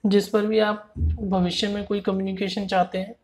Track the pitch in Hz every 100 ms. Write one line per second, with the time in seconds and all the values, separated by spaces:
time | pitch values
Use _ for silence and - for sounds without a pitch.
0 | 214 202 190 214 214 220 214 214 - -
1 | - - 196 190 180 - 208 202 196 202
2 | 202 190 190 190 196 196 196 185 180 190
3 | 196 233